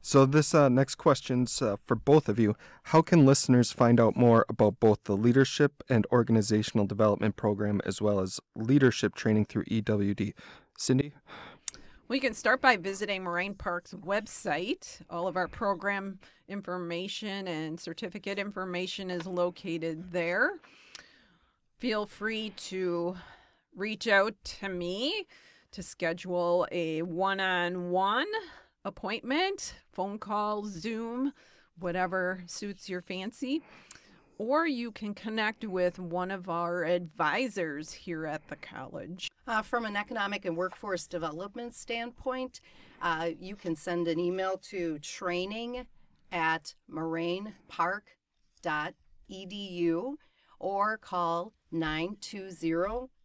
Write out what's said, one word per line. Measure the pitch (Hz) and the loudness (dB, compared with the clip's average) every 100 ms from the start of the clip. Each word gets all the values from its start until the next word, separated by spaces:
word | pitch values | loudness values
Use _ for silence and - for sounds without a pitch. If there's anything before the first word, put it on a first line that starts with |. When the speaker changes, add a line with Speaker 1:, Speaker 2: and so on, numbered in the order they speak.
Speaker 1:
So | - 139 135 | 6 6 8
this, | 151 147 | 6 6
uh, | 160 139 | 6 6
next | 123 139 - | 6 2 2
question's, | 165 139 - 127 120 - | 2 2 2 0 0 0
uh, | 120 101 - | -2 -2 0
for | 113 | 0
both | - 151 - | 6 6 6
of | 104 | 4
you. | 107 104 - - | 4 2 -8 -20
How | - 160 | 4 4
can | 160 175 135 | 8 8 10
listeners | 135 - 123 117 | 8 6 6 6
find | - 120 120 | 4 6 8
out | 113 113 | 6 6
more | 120 113 - | 8 8 6
about | 113 107 - | 4 4 6
both | 110 104 - | 4 4 2
the | 101 | 4
leadership | 117 127 131 - 143 _ - | 6 6 4 4 2 _ 0
and | 120 101 | 2 4
organizational | 123 113 113 104 107 107 113 101 | 2 6 4 4 2 2 0 0
development | 104 107 104 107 - | 4 4 4 0 0
program | 107 101 104 101 - | 0 0 0 0 -2
as | 95 | -2
well | 104 101 | 0 2
as | 95 - _ - | 0 -6 _ -6
leadership | 110 143 131 - 107 - | 2 6 6 4 -2 0
training | 113 107 104 | 2 4 2
through | 110 - | -2 0
E | 110 | -2
W | 107 107 101 | 0 0 0
D? | 101 104 - - - _ - | 0 -4 -6 -20 -20 _ -8
Cindy? | - 131 147 - _ - - - - - - - _ | 0 2 0 -8 _ -18 -18 -12 -12 -12 -20 -20 _
Speaker 2:
We | 262 | -2
can | 254 | -2
start | 220 220 254 | 0 2 4
by | 269 208 | 4 4
visiting | 185 196 208 190 | -2 -6 -4 -4
Moraine | 185 175 190 | -2 -4 -4
Park's | 202 196 175 - | -6 -6 -6 -8
website. | 185 - 208 214 - 190 151 196 339 - - - | -14 -2 -2 -2 -8 -2 -2 -2 -6 -8 -18 -10
All | 175 185 | -6 -4
of | 175 | -2
our | 180 | -4
program | - 208 190 196 196 196 190 - _ - | -2 -2 0 -2 -4 -6 -12 -20 _ -12
information | 202 202 180 170 170 196 - 214 196 190 | -10 -6 -6 -6 -6 -6 -8 -8 -6 -6
and | 160 160 165 | -6 -6 -8
certificate | - 165 175 208 202 196 | -10 -10 -10 -10 -8 -6
information | 202 202 185 175 180 - 190 | -6 -8 -6 -6 -6 -8 -8
is | 180 175 | -6 -6
located | 180 175 175 190 165 165 160 185 | -2 -2 -4 -8 -6 -6 -6 -6
there. | 180 170 185 294 370 - _ - - - _ _ _ _ _ _ _ | -4 -2 0 -2 -2 -16 _ -20 -20 -20 _ _ _ _ _ _ _
Feel | 240 214 208 | -4 -2 -4
free | - 214 220 220 - | -6 -6 -6 -8 -12
to | - 185 180 170 170 180 - - _ _ _ - | -10 -4 -2 -2 -4 -6 -16 -20 _ _ _ -10
reach | 208 214 233 | -8 -6 2
out | 196 208 214 | 4 4 -2
to | - - 196 | -16 -10 -8
me | 180 175 190 269 415 359 - - _ _ | -6 -4 -2 -2 -4 -8 -18 -20 _ _
to | - | -14
schedule | - - 170 170 185 180 175 175 - | -14 -4 -4 -4 -4 -2 2 2 2
a | 175 160 160 | -2 -2 -2
one-on-one | 175 170 196 190 190 180 175 180 175 180 196 226 403 440 359 - _ _ | -4 -2 0 0 0 0 0 -2 -2 0 2 0 0 -6 -8 -20 _ _
appointment, | 202 - 185 226 233 294 381 392 - - _ | -14 -10 -8 -6 -2 0 0 -2 -10 -14 _
phone | - 196 208 | -6 -6 -6
call, | 202 214 208 214 208 | -4 -2 -2 -4 -6
Zoom, | 180 208 226 226 240 277 - _ _ _ - | -8 -8 -6 -6 -4 -4 -6 _ _ _ -8
whatever | 180 175 185 190 180 185 175 | -4 -2 0 0 -2 -4 -8
suits | - 208 196 - | -10 -8 -10 -10
your | 180 | -10
fancy. | - 185 190 - 254 302 - - - - _ _ _ - | -8 -10 -10 -8 -4 -4 -6 -20 -20 -20 _ _ _ -10
Or | 220 294 330 | -2 0 0
you | 247 233 | -4 -8
can | 214 208 | -8 -10
connect | 202 220 220 214 214 220 | -10 -8 -2 -4 -4 -6
with | 185 180 180 | 0 0 -2
one | 180 175 185 | -6 -4 -4
of | 190 180 | -6 -6
our | 170 175 175 165 | -4 -2 -2 0
advisors | 175 170 - 151 185 262 196 165 143 156 | 0 -2 -2 -2 0 -2 -4 -6 -6 -12
here | - - 160 156 | -14 -10 -8 -6
at | 151 - | -8 -10
the | 151 | -16
college. | - - 131 - - 180 - _ - | -14 -14 -12 -12 -12 -12 -12 _ -4
Speaker 3:
Uh, | 220 | -4
from | - 240 220 | -2 -4 -2
an | 208 | -6
economic | 202 226 202 208 190 | -6 -6 -4 -4 -6
and | 165 | -4
workforce | 185 - 214 180 - | -6 -8 -6 -6 -6
development | 175 160 156 196 240 240 - | -6 -6 -8 -12 -12 -12 -14
standpoint, | - 233 240 233 262 254 254 - _ - - - | -8 -8 -8 -8 -6 -6 -8 -12 _ -20 -20 -6
uh, | 170 160 170 160 | -4 -2 -4 -6
you | 185 202 | -12 -10
can | 180 156 | -6 -6
send | - 175 170 | -4 -2 0
an | 165 | 0
email | 175 185 190 190 - | -2 -2 -4 -4 -8
to | 196 170 151 | -6 -6 -6
training | - - 185 175 190 220 240 247 247 _ _ _ _ | -10 -8 -4 -4 -4 -8 -8 -10 -14 _ _ _ _
at | 175 160 160 - - _ | -2 0 0 -6 -20 _
moraine | 156 165 165 170 185 214 - _ | -6 -4 -4 -4 -4 -8 -16 _
park | - 170 202 _ _ _ _ _ _ | -4 -2 -2 _ _ _ _ _ _
dot | 170 151 160 - _ - - | -4 -4 -4 -10 _ -20 -18
E | 190 190 | -16 -12
D | 202 | -10
U | 196 175 170 165 247 294 _ _ _ _ | -10 -2 0 0 -4 -10 _ _ _ _
or | 190 196 208 220 | -6 -2 -2 -2
call | - 180 170 170 208 _ _ | -6 -2 0 -2 -4 _ _
nine | 165 160 156 170 208 | -4 -2 -2 -4 -8
two | - 202 190 | -12 -12 -12
zero | 170 165 165 196 233 262 _ | -6 -2 0 -2 -4 -10 _